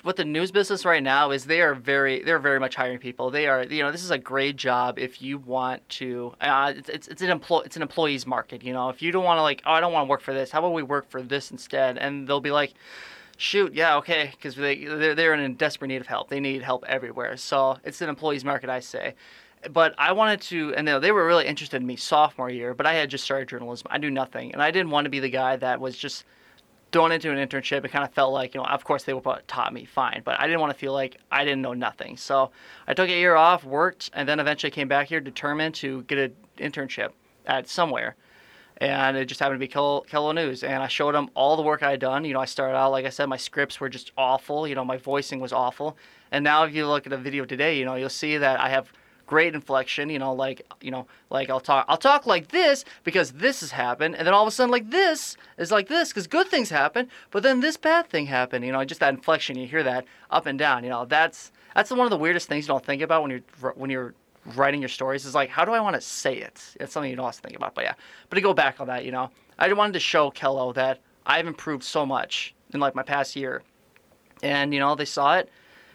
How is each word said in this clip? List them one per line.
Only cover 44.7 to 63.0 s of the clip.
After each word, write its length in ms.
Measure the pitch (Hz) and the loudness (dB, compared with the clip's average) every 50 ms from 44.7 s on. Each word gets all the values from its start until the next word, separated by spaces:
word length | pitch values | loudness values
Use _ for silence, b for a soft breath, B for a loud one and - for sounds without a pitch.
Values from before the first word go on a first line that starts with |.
| 135 | -4
know, 80 | 135 127 | -4 -4
my 120 | 127 131 | -4 -6
voicing 440 | 127 - 135 139 143 139 - 143 131 | -6 -4 -4 -2 -2 -4 -4 -8 -8
was 120 | 127 120 | -6 -4
awful. 460 | 123 123 127 123 - - 147 156 151 b b b b b b b | -2 0 0 -2 -2 -4 -8 -8 -8 b b b b b b b
And 140 | - 143 147 | -2 0 2
now 180 | 147 151 156 160 | 4 4 4 4
if 80 | 156 | 2
you 140 | 147 156 151 | 0 -2 0
look 180 | 147 147 143 - | 0 0 -2 -2
at 60 | 135 | -4
a 60 | 139 131 | -6 -6
video 260 | 127 139 139 143 131 | -6 -6 -6 -6 -6
today, 320 | 127 131 127 147 165 160 | -4 -2 0 0 0 0
you 80 | 139 127 | 0 -2
know, 120 | 127 131 | -2 -2
you'll 120 | 127 131 135 | -4 -4 -6
see 280 | - - 156 151 151 147 | -6 -6 -4 -2 0 2
that 220 | 143 135 131 127 | 4 4 4 2
I 80 | 127 131 | 2 2
have 240 | 135 135 131 - b b b b b b _ | 2 0 0 -4 b b b b b b _
great 300 | - 151 156 170 170 156 | 2 4 4 4 4 2
inflection, 520 | 147 139 - 135 131 123 - - 147 143 156 | -4 -2 0 0 0 0 0 -4 -4 -4 -4
you 120 | 156 135 | -4 -2
know, 120 | 135 135 | -2 -2
like, 320 | 131 131 135 135 131 - - - - - | -2 -2 -2 -4 -4 -8 -14 -20 -20 -14
you 120 | - 135 | -12 -10
know, 120 | 127 127 127 b b b b - | -10 -10 -10 b b b b -4
like, 200 | - 135 135 131 | -4 -2 -2 -2
I'll 80 | 131 131 | -2 -2
talk, 260 | - - 139 135 - - | 2 2 2 4 4 2
I'll 80 | 156 | 2
talk 300 | - - 269 285 285 277 | 4 6 6 4 4 4
like 200 | 240 269 - - | 2 2 2 0
this 380 | - 294 359 359 294 277 262 B B B B | 0 2 4 4 4 4 2 B B B B
because 300 | - 175 165 185 160 127 | -4 0 2 2 2 2
this 260 | 123 147 208 269 262 - | 0 0 0 0 0 -2
has 140 | 170 139 | -6 -6
happened, 420 | 135 139 123 123 - - 151 165 - | -2 -2 0 0 0 0 0 -2 0
and 100 | - 160 | 0 4
then 80 | 180 | 6
all 100 | 196 202 | 6 6
of 40 | 220 | 6
a 60 | 220 | 4
sudden, 180 | 214 - 254 240 | 2 2 2 2
like, 180 | 240 240 214 214 | 2 0 0 0
this 480 | 285 370 392 339 311 - - - b b b b b - | 2 2 4 4 2 0 -4 -10 b b b b b -8
is 140 | 170 165 | 0 2
like 160 | 214 202 196 - | 2 2 2 2
this 240 | 302 339 320 - | 2 0 0 0
'cause 160 | - 208 175 - | -2 -6 -4 0
good 180 | - 339 370 | 2 2 2
things 240 | 370 370 277 220 175 | 2 2 0 0 2
happen, 400 | 160 143 139 156 - 240 254 254 B B B B | 2 2 2 2 2 -2 -4 -4 B B B B
but 100 | - 208 | 0 2
then 160 | 190 269 262 247 | 4 4 4 4
this 180 | 262 320 311 | 2 0 -2
bad 320 | - - 311 330 339 339 - | 0 2 4 4 4 2 0
thing 180 | - 156 147 | -2 -4 -2
happened, 380 | 139 135 127 127 123 131 123 123 | 0 0 0 0 0 -2 -4 -2
you 60 | 127 | -2
know, 140 | 131 135 135 | -2 -2 -2
just 160 | 143 165 - | -4 0 2
that 120 | 156 139 | 2 2
inflection, 460 | 135 127 - - 160 151 - - 131 127 | 2 2 2 0 2 2 0 -4 -6 -8
you 80 | 131 | -6
hear 160 | 127 151 160 | -4 -2 0
that 220 | 147 127 123 127 b b b b b b | 0 0 0 -2 b b b b b b
up 160 | - 135 - | -2 0 0
and 140 | 147 135 135 | -2 -2 0
down, 240 | 151 147 131 120 120 | 2 2 2 0 -2
you 60 | 123 | -4
know, 140 | 123 117 123 | -4 -4 -2
that's, 440 | 120 151 156 160 160 - - - - b b b b b | 2 4 4 4 2 0 -6 -20 -20 b b b b b
that's 160 | - 208 - | 0 0 2
one 120 | 254 247 | 2 2
of 80 | 247 226 | 2 2
the 60 | 202 | 2
weirdest 300 | 151 156 165 175 175 - | 2 2 2 2 0 -2
things 200 | - 147 147 147 | -4 -6 -4 -2
you 20 | 151 | 0
don't 160 | 143 127 - | -2 -2 -2
think 180 | 147 139 139 | -4 -4 -2